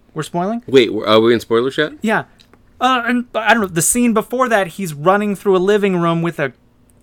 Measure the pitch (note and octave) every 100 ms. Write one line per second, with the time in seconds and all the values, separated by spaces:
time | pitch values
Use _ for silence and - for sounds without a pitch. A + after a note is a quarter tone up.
0 | _ D#3 D3 E3+ F#3 A#3 - C3 A2+ G#2
1 | - A2 A2+ A#2 - A2+ C3 C3+ D3+ -
2 | A3 G3 - _ _ _ _ - B3+ B3+
3 | A#3 A#3+ A#3+ A3 G#3+ A3+ F#3+ E3 - A#3+
4 | A#3+ A3 G#3 B3 B3+ A3 F#3 - F#3 C#3+
5 | D#3+ G3+ G#3 G3 G#3 F#3 F#3 G#3+ G3+ F3+
6 | E3+ E3 E3+ E3 C#3 - _ _ _ _